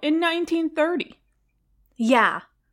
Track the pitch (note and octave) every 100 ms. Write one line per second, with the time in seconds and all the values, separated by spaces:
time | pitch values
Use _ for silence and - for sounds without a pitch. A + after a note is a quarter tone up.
0 | D4+ D#4+ E4+ E4 E4+ E4 D#4+ D#4 D#4 F4
1 | - - _ _ _ _ _ _ _ -
2 | A3+ B3 G3+ - - _ _